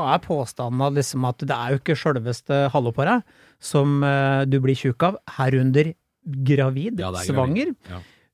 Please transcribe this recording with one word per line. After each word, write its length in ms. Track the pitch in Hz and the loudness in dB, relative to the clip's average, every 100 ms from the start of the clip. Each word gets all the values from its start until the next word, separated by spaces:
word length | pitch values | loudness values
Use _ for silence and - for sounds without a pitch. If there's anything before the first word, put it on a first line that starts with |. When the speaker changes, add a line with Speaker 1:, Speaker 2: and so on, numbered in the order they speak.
| 139 | 4
Speaker 1:
er 140 | 170 | 0
påstanden 580 | - 156 120 - 120 127 | 0 -4 -4 -6 -4 0
at 120 | 139 143 | 0 0
liksom 300 | 135 131 127 | -2 -2 -2
at 120 | - | -2
det 120 | 139 | -4
er 220 | 123 120 | -2 -2
jo 60 | 139 | -2
ikke 160 | - 147 | 0 -2
selveste 640 | 165 131 113 117 - 139 139 | 0 -2 -2 -6 -2 0 2
hallo 240 | 143 120 | 0 0
på 100 | 117 | 0
deg 220 | 151 240 - _ - _ | 0 0 -2 _ -20 _
som, 340 | - 147 143 143 | -2 2 4 2
eh, 460 | 143 139 135 135 135 | 2 2 2 2 2
du 160 | 135 | 2
blir 160 | 131 135 | 2 0
tjukk 260 | 135 123 | 0 0
av, 140 | 170 208 - | -2 -2 -10
herunder 640 | - 131 131 131 139 156 - _ _ 180 | -2 0 2 4 4 2 -4 _ _ -10
gravid, 760 | 135 135 139 135 135 196 214 | -4 2 2 2 -2 -4 -4
Speaker 2:
Ja, 80 | 92 | -6
det 140 | 90 90 | -6 -2
er 80 | |
Speaker 1:
svanger. 400 | 135 131 190 320 | 0 0 0 -2
Speaker 2:
gravid. 20 | 254 - | -6 -12
Ja. 120 | 90 - _ _ | -14 -16 _ _